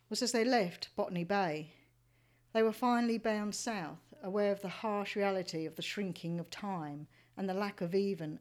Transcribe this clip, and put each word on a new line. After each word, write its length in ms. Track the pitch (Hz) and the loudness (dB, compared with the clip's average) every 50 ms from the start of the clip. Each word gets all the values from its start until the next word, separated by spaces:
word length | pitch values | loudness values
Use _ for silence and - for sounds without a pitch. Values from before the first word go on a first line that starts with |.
| _ - | _ -6
was 140 | 214 208 | -4 -2
as 100 | 254 233 | 0 2
they 120 | - 226 220 | 2 2 4
left 440 | 254 254 233 190 175 170 - - - _ | 4 4 4 4 2 -2 -8 -12 -6 _
Botany 280 | - - - 185 175 170 | -2 -2 0 0 -2 0
Bay. 480 | 175 202 202 190 165 151 156 160 156 - - _ _ _ _ _ _ _ _ _ _ _ _ _ _ | 2 2 2 2 2 0 -2 -6 -10 -14 -20 _ _ _ _ _ _ _ _ _ _ _ _ _ _
They 100 | - 226 | 2 4
were 100 | 220 220 | 4 4
finally 460 | 214 - 254 240 240 240 240 233 226 214 | 4 2 2 4 4 4 4 2 2 2
bound 360 | 226 226 214 208 208 208 196 | 2 0 0 0 0 -2 -4
south, 600 | - - 240 220 196 160 147 160 - - - - - | -4 -4 -4 -4 -4 -4 -6 -8 -12 -16 -20 -14 -10
aware 300 | - 185 190 202 208 202 | -4 -2 2 4 4 4
of 80 | 196 196 | 2 2
the 80 | - 180 | -2 -6
harsh 480 | - - - 220 208 208 196 - - | -6 -4 -2 0 0 0 -2 -2 0
reality 500 | 214 202 196 190 185 175 - - 160 160 | 2 2 2 2 0 -2 -2 -4 -4 -4
of 100 | 151 156 | -4 -6
the 60 | - | -6
shrinking 560 | 151 - - 208 196 185 170 - - 170 170 170 | -6 -6 -4 -2 -2 -4 -4 -4 -4 -4 -4 -4
of 120 | 170 - | -4 -8
time 560 | - - 208 202 190 170 151 147 143 147 151 - _ - _ _ _ | -10 -8 -6 -4 -4 -4 -4 -6 -8 -10 -12 -14 _ -20 _ _ _
and 120 | - 196 190 | -4 -4 -2
the 60 | 185 | -2
lack 260 | 196 208 202 202 - | -2 -2 -2 -4 -4
of 140 | 185 165 190 | -2 0 2
even 440 | 196 202 196 196 165 160 151 139 - | 2 2 2 0 -2 -4 -6 -8 -8